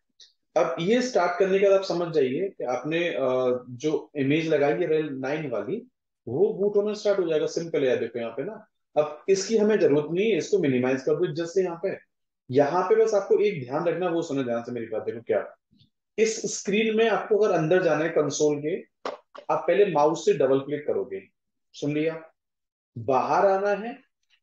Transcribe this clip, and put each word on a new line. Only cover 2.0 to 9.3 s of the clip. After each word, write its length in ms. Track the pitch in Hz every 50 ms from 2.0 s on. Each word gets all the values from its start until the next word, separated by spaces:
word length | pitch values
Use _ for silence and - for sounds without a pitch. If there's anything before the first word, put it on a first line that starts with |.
| 175 160 156
जाइए 340 | 151 135 127 127 160 190 202
कि 160 | - - 160
आपने, 440 | 123 127 123 - 151 160 170 175 170
अ, 100 | 139 127 135 127 127 127 127 123 127 123 123 127
जो 400 | 123 117 143 156 156 143 - - _
इमेज 320 | 147 135 135 147 165 160 160
लगाई 240 | 156 139 143 143 160
है 140 | 170 175
रेल 220 | 156 156 156 156 147
नाइन 400 | 135 131 131 131 147 156 156 135
वाली, 360 | 117 104 104 123 180 240 254 - _ _ _ _ _ _ _ 113
वो 240 | 117 151 196 220 180
बूट 220 | 170 196 208 208
होना 180 | 202 202 214 208
स्टार्ट 240 | 208 - 208 196 196
हो 100 | 180 165
जाएगा। 180 | 160 151 160
सिंपल 380 | 156 - 170 165 160 - 147 139
है, 140 | 127 117 -
देखो 200 | 117 113 - 120
यहाँ 120 | 117 113
पे 140 | - 135 139
ना, 220 | 202 220 208 - _ _ _ _ _ _
अब 280 | 147 151 147 - - -
इसकी 280 | -